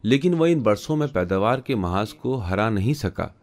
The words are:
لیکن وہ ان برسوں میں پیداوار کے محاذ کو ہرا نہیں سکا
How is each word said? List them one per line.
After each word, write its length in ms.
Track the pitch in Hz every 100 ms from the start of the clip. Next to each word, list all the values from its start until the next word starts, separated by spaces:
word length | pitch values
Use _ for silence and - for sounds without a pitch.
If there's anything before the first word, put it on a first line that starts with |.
لیکن 300 | 107 139 175
وہ 120 | 170
ان 140 | 165 165
برسوں 360 | 107 104 -
میں 120 | 156 147
پیداوار 520 | 92 87 95 107 131
کے 160 | 123
محاذ 380 | 120 90 92 107
کو 240 | - 120 131
ہرا 320 | 87 95 110
نہیں 240 | 104 104
سکا 340 | 147 - - 90 -